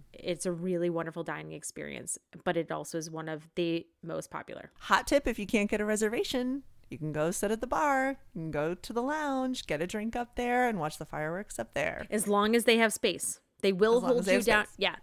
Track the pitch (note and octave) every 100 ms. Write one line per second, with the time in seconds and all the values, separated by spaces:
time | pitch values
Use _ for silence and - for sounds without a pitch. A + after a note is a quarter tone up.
0 | - - - D#3+ F#3 E3 F#3 F3 F3 E3
1 | D#3+ E3+ D#3+ D3+ D#3 D#3 - - D3 C3
2 | D#3 - _ D#3 - E3+ D#3+ D#3 D3+ E3
3 | D#3+ D#3+ D#3+ D#3 E3 - E3+ E3 - _
4 | E3 D#3+ - D#3 - - - - - A#3+
5 | B3+ C#4+ C4+ A3 G3 A3 G3+ G#3 G#3 G#3+
6 | A3 A#3+ G4+ C4 B3+ C4+ - - - -
7 | D#3 D3+ E3+ G#3+ G3+ A3 B3+ C#4+ D4 C4+
8 | C4+ C4+ - F3 D#3+ D3 D#3 F3 - A#3
9 | B3+ D#4 D4 C4 C4 B3+ - D3 F3+ G#3+
10 | A3 A#3+ A#3+ - A#3+ B3 B3 G#3 D3+ -
11 | D3+ D3+ D3+ F3 G#3 - - - D#3+ -
12 | - G#3 G3+ G3+ G#3+ A#3 A3+ A3+ A3+ -
13 | A3 E3+ - - _ _ G3 F#3 A3 A#3
14 | B3+ A#3+ F#3+ F#3+ A3+ G#3+ G3+ - F#3+ -